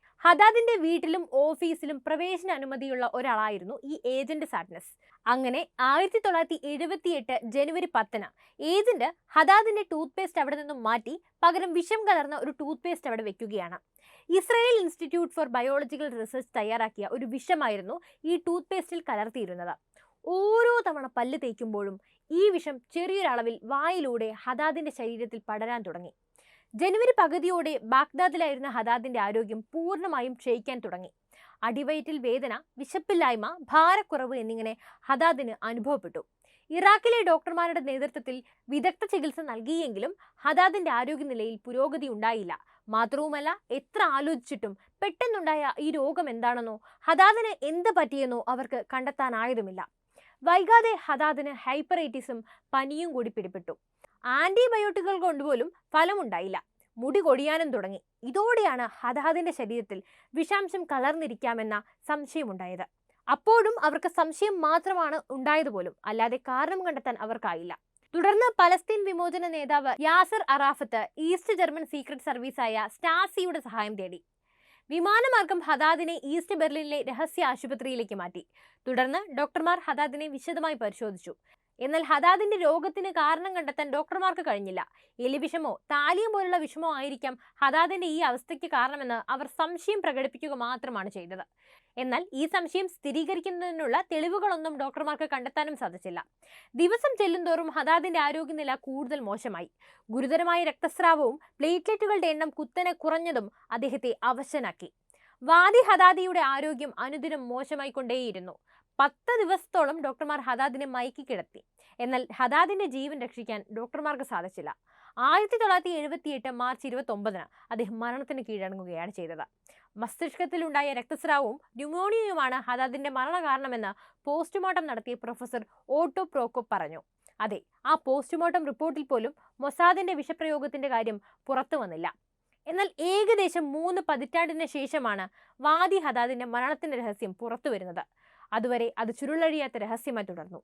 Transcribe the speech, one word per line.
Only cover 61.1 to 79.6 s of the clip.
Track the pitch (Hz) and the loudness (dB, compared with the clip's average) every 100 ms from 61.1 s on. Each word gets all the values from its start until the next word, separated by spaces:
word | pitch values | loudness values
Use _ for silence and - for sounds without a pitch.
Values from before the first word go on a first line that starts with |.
| 311 302 226 247 233 220 208 - _ - | 0 -4 -6 -4 -4 -4 -6 -8 _ -6
സംശയമുണ്ടായത്. | 294 285 320 247 185 180 185 180 _ _ _ - | -6 -4 -6 -6 -8 -10 -10 -12 _ _ _ -2
അപ്പോഴും | 285 - 453 427 480 | 0 6 6 6 2
അവർക്ക് | 302 311 349 | 0 0 -2
സംശയം | 349 320 311 415 381 | 0 0 2 0 2
മാത്രമാണ് | 311 330 370 370 311 311 - | 4 2 2 0 0 -2 -6
ഉണ്ടായത് | 269 262 302 285 | -4 2 2 2
പോലും, | 202 180 - | -2 -8 -8
അല്ലാതെ | 202 220 233 254 | -4 0 0 -2
കാരണം | 262 254 311 381 359 | -4 -2 -2 -2 -4
കണ്ടെത്താൻ | 277 269 - | -4 -4 -6
അവർക്കായില്ല. | 220 226 208 165 175 - _ _ _ | -6 -6 -4 -6 -8 -14 _ _ _
തുടർന്ന് | 339 392 415 494 440 | 2 4 6 4 6
പലസ്തീൻ | 349 370 - 427 | 6 6 2 -2
വിമോചന | 392 349 349 359 349 | -2 -2 -2 -2 -4
നേതാവ് | 320 277 294 269 247 | -4 0 0 0 0
യാസിർ | 311 349 370 440 - | 4 6 6 2 2
അറാഫത്ത് | 277 277 285 254 226 208 - | 4 4 2 -2 -4 -4 -4
ഈസ്റ്റ് | 320 359 - | 0 0 0
ജർമ്മൻ | 381 349 311 | 2 2 0
സീക്രട്ട് | 311 294 262 277 | -8 -8 -8 -8
സർവീസായ | 311 247 254 - 233 220 214 | -6 -4 -6 -2 -2 -2 -4
സ്റ്റാസിയുടെ | - 339 330 381 - 359 330 | -2 0 2 2 0 -2 -2
സഹായം | 247 226 208 | -6 -4 -4
തേടി. | 208 185 175 _ _ _ _ _ _ - | -4 -10 -12 _ _ _ _ _ _ -6
വിമാനമാർഗം | 320 370 427 523 480 349 359 | 0 4 4 4 4 2 -2
ഹദാദിനെ | 320 285 311 320 330 330 | 0 2 4 2 0 -6
ഈസ്റ്റ് | 277 330 320 | -4 -4 -2
ബെർലിനിലെ | 370 311 294 294 294 | 0 0 -2 -6 -6
രഹസ്യ | 262 240 320 - | -6 -4 -4 0
ആശുപത്രിയിലേക്ക് | 294 262 240 247 262 254 214 | -2 -2 -6 -8 -6 -6 -6
മാറ്റി. | 196 180 180 - _ _ _ - | -8 -10 -12 -16 _ _ _ -4
തുടർന്ന് | 247 254 320 415 | 0 2 0 -4
ഡോക്ടർമാർ | 269 285 349 | -4 -2 0